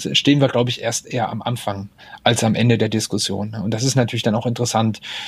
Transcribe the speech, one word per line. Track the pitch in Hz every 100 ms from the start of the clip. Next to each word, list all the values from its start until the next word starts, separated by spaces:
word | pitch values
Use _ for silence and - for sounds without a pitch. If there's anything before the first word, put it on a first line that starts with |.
| -
stehen | - - 143
wir, | 135
glaub | 120 123
ich, | 120
erst | 113 - -
eher | 123 110
am | 113
Anfang | 107 120 - 101 101 _ - -
als | - 117
am | 113
Ende | 104 117 113
der | 113
Diskussion. | 107 - 104 - 98 107 110
Und | 95
das | 110
ist | 135 131
natürlich | 117 117
dann | 117 107
auch | 123
interessant, | 120 120 113 113 107 - -